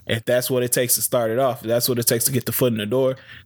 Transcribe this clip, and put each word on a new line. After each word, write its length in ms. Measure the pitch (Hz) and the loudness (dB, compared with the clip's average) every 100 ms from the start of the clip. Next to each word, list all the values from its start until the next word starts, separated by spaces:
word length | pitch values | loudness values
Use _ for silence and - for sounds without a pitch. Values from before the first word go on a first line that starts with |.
| - | -6
if 180 | 113 - | -4 0
that's 220 | 123 - | 0 2
what 140 | 131 | 0
it 80 | 123 | 0
takes 240 | 139 123 | 0 0
to 80 | - | 0
start 300 | - 127 113 | 0 0 0
it 80 | 117 | 2
off, 220 | 135 117 | 0 0
if 40 | 110 | 0
that's 220 | 117 127 | 0 2
what 100 | 120 | 0
it 80 | 117 | 2
takes 180 | 117 - | 2 0
to 60 | |
get 140 | 127 - | -2 -2
the 60 | |
foot 200 | - 127 | 0 0
in 60 | 110 | 0
the 80 | 104 | -2
door, 300 | 131 131 127 - - | 0 0 -2 -12 -20